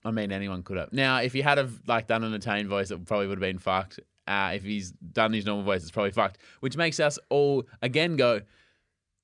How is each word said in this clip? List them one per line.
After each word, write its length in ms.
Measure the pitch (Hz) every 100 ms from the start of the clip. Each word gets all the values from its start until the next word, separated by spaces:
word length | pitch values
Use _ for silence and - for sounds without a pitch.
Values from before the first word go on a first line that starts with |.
I 80 | 110
mean, 200 | 110 101
anyone 320 | 98 98 92
could 140 | 87 92
have. 140 | 80
Now, 240 | 127 135 131
if 120 | 123 131
you 80 |
had 140 | 143 143
have, 240 | 131 113 -
like, 200 | 117 107
done 160 | 113
an 100 | 113
Italian 340 | 110 117 101 101
voice, 200 | 98 95
it 140 | 90 87
probably 220 | 107 98
would 100 | 98
have 40 |
been 180 | 92 92
fucked. 400 | 98 92 95 - - _ -
Uh, 240 | 101 95 98
if 80 |
he's 280 | 95 104 90
done 420 | - 82 117 110
his 120 | 110 101
normal 180 | 104 98
voice, 160 | 95
it's 100 | 82
probably 200 | 110 101
fucked. 260 | 98 98 101 - -
Which 180 | 131 143
makes 220 | 165 -
us 180 | 151 143 -
all, 380 | 143 143 139 123 -
again, 340 | 127 147 170 151
go, 260 | 123 110 101 _ _ _ _ _ _ _